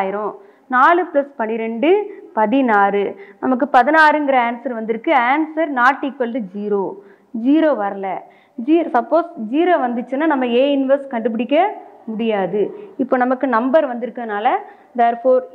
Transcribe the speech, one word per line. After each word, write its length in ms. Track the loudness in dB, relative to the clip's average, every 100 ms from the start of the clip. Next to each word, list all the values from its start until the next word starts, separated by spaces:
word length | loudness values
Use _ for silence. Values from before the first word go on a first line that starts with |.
ஆயிரும். 340 | 2 -4 -6 -8 -18 _ -4 2
நாலு 260 | 4 4 0
plus 180 | -2 -2 -4
பன்னிரெண்டு, 500 | -6 -4 -4 -2 2 2 0 -10 -8 -2
பதினாறு. 640 | 2 2 2 4 2 2 -2 -6 -18 -6
நமக்கு 240 | -2 0 2 2
பதினாறுங்கிற 600 | 4 6 6 4 2 2 0
ஆன்சர் 300 | -4 -8 -6
வந்திருக்கு. 340 | -4 -4 0 2 2
Answer 400 | 0 0 -2 -2 2
not 200 | 2 2 -4
equal 240 | -4 -4 -4
to 60 | -8
zero. 300 | -8 -4 -2 -2 -8 -16 _ _ -6
Zero 280 | 2 4 4 0
வரல. 240 | -4 -6 -8 -8 -12 _ _ -8 0
ஜீ-, 200 | 2 2 0
சப்போஸ் 320 | 2 0 0 -6 -4
ஜீரோ 240 | 0 2 2
வந்துச்சுன்னா 440 | 0 -4 -4 -2 0
நம்ம 140 | 0 0 2
A 20 | 2 0
inverse 340 | 2 0 0
கண்டுபிடிக்க 420 | -6 -4 -4 0 2 0 -2 -16 -18 -10
முடியாது. 500 | -4 -2 -2 -2 -2 -2 -6 -12 -6
இப்போ 120 | -2 0
நமக்கு 240 | 0 0 0
number 320 | 0 2 2 2
வந்திருக்கனால 560 | -4 -8 -8 -8 -2 0 -2 -6 -20 -10 0
therefore 400 | 0 2 2 2 0